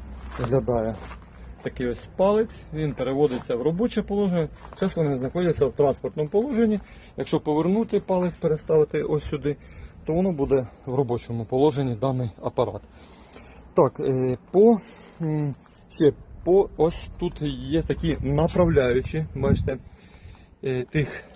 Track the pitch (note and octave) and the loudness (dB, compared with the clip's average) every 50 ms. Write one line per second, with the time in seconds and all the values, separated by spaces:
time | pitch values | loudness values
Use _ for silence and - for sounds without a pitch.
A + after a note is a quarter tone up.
0 | - - - - - - - - B2+ A#2 A#2+ C3+ A2+ A2 B2 A#2+ A2 A2+ A2 F#2 | -14 -16 -16 -14 -14 -12 -8 -6 -2 0 0 0 2 2 0 0 0 -2 -4 -6
1 | - - - - - - - - - - - - - - - - C3 B2 A#2 - | -10 -14 -16 -18 -18 -20 -20 -20 -18 -18 -14 -10 -10 -10 -6 -4 -4 -4 -4 -6
2 | - - - - F#3 G3 G#3 G#3+ A3+ A3+ - - - - - D3+ D#3 D3 A#2+ - | -8 -8 -2 2 2 4 4 2 0 -2 -4 -14 -16 -12 -6 -4 -4 -4 -4 -4
3 | C3 B2 C3+ C#3 D3+ C#3+ B2+ B2 A2 - B2+ A#2 B2+ D3+ E3 F3 A3+ A#3+ - G#3+ | -4 -2 0 2 2 2 2 0 -4 -4 -4 -2 0 0 0 0 0 -2 -2 -2
4 | G#3 - G3+ G3+ G#3 G3 F3 F3 D#3+ D3 - - - - - - F#3+ F#3+ - E3+ | -4 -2 -2 0 0 0 2 0 0 -2 -4 -12 -20 -16 -8 -4 -4 -2 0 0
5 | D#3+ C#3+ C#3 B2+ B2+ C3 - F3 F3+ F3 D3 - D3 B2+ A2+ - D3 C#3 B2+ - | 0 0 0 -2 -2 -4 -4 -2 0 0 2 2 2 0 2 4 2 2 2 0
6 | - C3 - D#3 D3+ D3+ - G3+ A#3 D4 C4+ G#3+ A#3 G#3+ G#3+ F#3+ - - - - | -4 -6 -4 -4 -4 0 0 0 0 0 2 2 2 2 2 0 -4 -8 -18 -20
7 | - - - - C3+ - - D3+ - D3+ D3+ D3+ D#3+ E3+ F#3+ A3 A#3 A#3 - G3+ | -20 -14 -8 -8 -4 0 0 0 0 2 2 2 2 2 2 2 0 0 0 -2
8 | - - F#3+ F3+ F3+ F3+ E3 - - E3 D#3 D3+ - - D#3+ D#3 D3+ - - D3+ | 0 0 0 0 0 -2 -2 -2 -2 0 0 -2 0 2 4 4 4 4 2 -2
9 | C#3+ - D3+ D3+ - - - C#3+ C3 D3 C#3+ - - - - - - - - - | -2 -2 -2 -2 -2 -4 -6 -4 -2 -2 -4 -4 -8 -20 -20 -18 -18 -18 -20 -12
10 | - - D#3 E3+ F#3+ G3 F3 C#3+ C#3 B2+ C3 C3+ B2+ - - - - - B2 C3+ | -6 -2 0 0 0 0 0 0 0 2 2 2 2 0 -8 -14 -10 -4 -2 0
11 | C#3+ A#2 A#2+ A#2 - - A#2 A#2 A2+ - - B2+ C#3 D#3 C3 C3+ C#3 C3 A#2+ G#2+ | 0 0 0 -4 -4 -6 -8 -8 -6 -2 2 4 4 4 4 2 0 -2 -2 -2
12 | - C3+ C3 B2+ B2+ A2+ - - - B2 - - B2 G#2 G2+ G2+ - - - - | -2 -2 0 -2 -4 -6 -6 -6 -8 -4 0 0 0 0 -2 -8 -12 -16 -20 -20
13 | - - - - - - - - - - - - - - - - D#3+ B2+ - - | -20 -20 -20 -20 -20 -20 -20 -20 -20 -20 -20 -20 -20 -4 2 4 4 4 2 -2
14 | D3+ C3+ C3 C3 B2+ B2+ B2+ A#2+ - - - F3+ G#3 A#3 A#3 G3 - - - - | -2 -2 0 0 0 -2 -2 -4 -6 0 4 6 8 8 6 6 2 -6 -20 -20
15 | - - - - E3 D#3 D3+ D3+ D3 C#3+ C3 - - - - - - - - - | -20 -18 -12 -6 -4 -2 -2 -2 -2 -2 -4 -8 -12 -20 -20 -20 -20 -12 -2 2
16 | E3+ C#3+ C3+ - - - - - - D#3+ F3+ G3 F#3+ - - - D3+ E3 E3+ - | 4 4 4 2 -4 -20 -18 -6 0 2 4 4 4 2 0 0 0 0 -2 -4
17 | - - - - F3 F3 C3+ - D3+ D3 C3+ B2 B2 C3+ D3 E3 D#3 - E3 - | -10 -12 -10 -6 -6 -6 -6 -4 -6 -6 -6 -6 -6 -4 -2 -2 -2 -2 -4 -4
18 | - E3 C#3+ - - C3 C#3+ D3 D#3+ E3+ - F3+ F3+ E3+ D#3+ D3 C3 B2 B2 B2+ | -2 -2 -2 -2 -2 -2 0 0 0 2 2 2 2 4 4 4 4 4 2 0
19 | C3 - - D#3 D#3 D3+ - C3+ C3 C#3 C#3 - - - C3+ C3 - - - - | -2 -2 -4 -6 -6 -6 -6 -2 0 2 2 2 2 -2 -4 -6 -8 -16 -20 -20
20 | - - - - - - - - - - - _ - C#3 B2+ B2+ B2 - - D#3 | -20 -20 -20 -20 -20 -20 -20 -20 -20 -20 -18 _ -6 -4 -4 -4 -4 -4 -2 -2
21 | C#3+ B2 - - - - - | -2 -2 -4 -12 -16 -16 -12